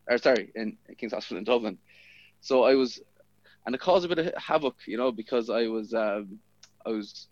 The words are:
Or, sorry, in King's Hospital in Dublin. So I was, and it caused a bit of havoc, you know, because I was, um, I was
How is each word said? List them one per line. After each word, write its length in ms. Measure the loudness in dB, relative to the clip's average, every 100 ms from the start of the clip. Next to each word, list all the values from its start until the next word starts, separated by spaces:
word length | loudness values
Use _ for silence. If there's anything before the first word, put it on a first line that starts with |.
| 0
Or, 80 | 2
sorry, 340 | 4 4 2 -6
in 220 | -8 -8 -20 -12
King's 160 | -8
Hospital 240 | -8 -8 -8
in 60 |
Dublin. 340 | 0 0 0 -8 _ _ -20 -20 -20 _
So 220 | 0 4
I 120 | 6 4
was, 240 | 2 -4 -18 _ _ _ _ _ -8
and 100 | -4
it 60 |
caused 240 | 2 4 4
a 100 | 0
bit 40 |
of 140 | -2 -4
havoc, 340 | -2 0 0 -4 -8
you 100 | -2
know, 140 | -2
because 380 | -2 -2 -2 0
I 180 | 0 0
was, 260 | -2 -4
um, 460 | -2 0 -2 -6 -14 _ _ -20 _ -6
I 40 |
was 380 | -4 -6 -14 -20